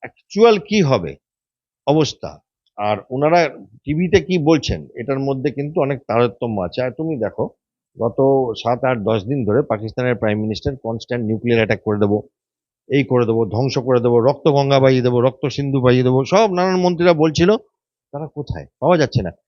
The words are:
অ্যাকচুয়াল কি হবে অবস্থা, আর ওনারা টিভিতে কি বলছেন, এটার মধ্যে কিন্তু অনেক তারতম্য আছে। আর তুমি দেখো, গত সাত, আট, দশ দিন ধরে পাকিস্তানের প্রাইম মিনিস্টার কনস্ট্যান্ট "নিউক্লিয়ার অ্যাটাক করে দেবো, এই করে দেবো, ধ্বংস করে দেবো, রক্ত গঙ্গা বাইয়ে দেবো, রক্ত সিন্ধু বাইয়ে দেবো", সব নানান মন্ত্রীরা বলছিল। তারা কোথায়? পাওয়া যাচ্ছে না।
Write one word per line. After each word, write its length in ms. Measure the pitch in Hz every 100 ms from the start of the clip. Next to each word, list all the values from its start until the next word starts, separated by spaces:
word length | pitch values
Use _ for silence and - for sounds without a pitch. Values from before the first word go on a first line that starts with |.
অ্যাকচুয়াল 580 | 120 _ _ 196 233 214
কি 240 | - 208
হবে 340 | 156 123 82 71 _ _ _ _ _ _ -
অবস্থা, 540 | 151 151 - 80 78 _ _ _ -
আর 200 | 104 104 -
ওনারা 380 | 127 147 175 156 -
টিভিতে 580 | - - - 151 180 190
কি 180 | 160 180
বলছেন, 480 | 147 160 - 87 71
এটার 240 | - 120 135
মধ্যে 320 | 135 135 135
কিন্তু 300 | 120 143 165
অনেক 180 | 135 135
তারতম্য 640 | _ 110 120 - 120 107
আছে। 220 | 90 -
আর 80 | 127
তুমি 260 | - 160 151
দেখো, 340 | 107 - 131 _ _ _ _ _
গত 480 | 113 113 135 135 127 107
সাত, 260 | 117 120
আট, 140 | 127 123
দশ 260 | 101 110
দিন 200 | 98 143
ধরে 180 | 104 110
পাকিস্তানের 520 | 151 107 110 - 127
প্রাইম 260 | 117 110 104
মিনিস্টার 360 | 107 104 - 131
কনস্ট্যান্ট 500 | 113 113 - 123 110
"নিউক্লিয়ার 320 | 110 120 117
অ্যাটাক 260 | 110 107
করে 140 | - 104
দেবো, 240 | 104 104 - _ _ _ _ _ _
এই 160 | 139
করে 220 | 135 123 117
দেবো, 200 | 113 113
ধ্বংস 320 | 98 131 143
করে 220 | 123 127
দেবো, 200 | 120 120
রক্ত 280 | 117 143 -
গঙ্গা 320 | 139 139 139
বাইয়ে 200 | 135 131
দেবো, 200 | 123 123
রক্ত 260 | 123 131 143
সিন্ধু 340 | - 143 135
বাইয়ে 220 | 123 123
দেবো", 220 | 127 127
সব 280 | 135 190 220
নানান 280 | 180 185 185
মন্ত্রীরা 320 | 180 170 180
বলছিল। 440 | 165 160 151 170 220 - _ _ _ _
তারা 140 | 143 156
কোথায়? 400 | - 135 80 69 _
পাওয়া 180 | 139 175
যাচ্ছে 240 | 139 -
না। 80 | 92 -